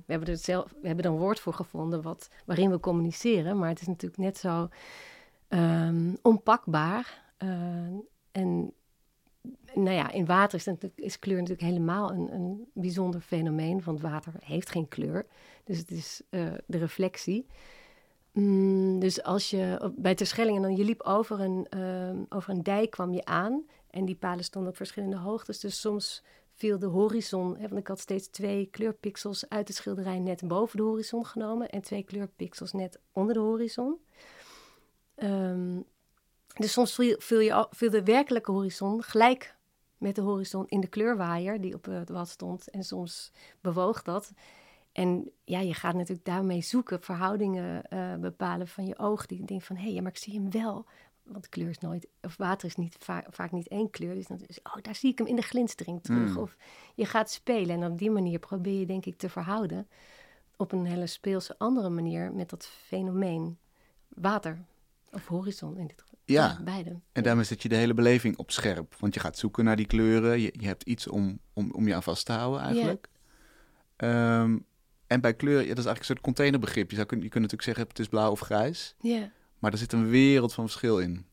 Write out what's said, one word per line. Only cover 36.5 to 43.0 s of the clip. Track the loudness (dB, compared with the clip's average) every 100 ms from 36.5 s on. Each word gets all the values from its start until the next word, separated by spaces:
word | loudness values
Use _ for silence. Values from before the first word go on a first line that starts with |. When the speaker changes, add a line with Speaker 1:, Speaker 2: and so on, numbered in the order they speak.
| -4
Speaker 1:
dus | 0
soms | 4 2
viel, | 4 4 4
viel | 4 4
je | 6
al, | 4 2
viel | 2 4
de | 4
werkelijke | 6 6 6 0 0
horizon | -2 -2 -2 -2 -2
gelijk | 0 6 6 6 -2 -20 _ _ _ -6
met | -4 -2
de |
horizon | 0 0 -2 -6 -2
in | 0
de | 0
kleurwaaier | 0 0 0 0 -2 -2 -4
die | -4
op, | -6 -8
eh, |
het | -8 -6
wat | -6 -8
stond. | -8 -10 -10 -10
En | -10
soms | -8 -8